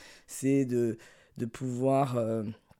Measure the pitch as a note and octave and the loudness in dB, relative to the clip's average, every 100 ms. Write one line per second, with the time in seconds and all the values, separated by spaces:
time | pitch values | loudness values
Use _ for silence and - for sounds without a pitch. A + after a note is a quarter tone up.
0 | - - - - C3+ C#3 C3 A#2+ A#2 A2 | -20 -20 -16 -4 2 2 2 2 0 -2
1 | - - _ - A#2+ - C3 B2 C3 C3+ | -10 -20 _ -8 -8 -6 -6 -2 2 2
2 | C3+ B2 A2+ A2+ G#2+ A2+ _ | 2 0 0 -2 -4 -10 _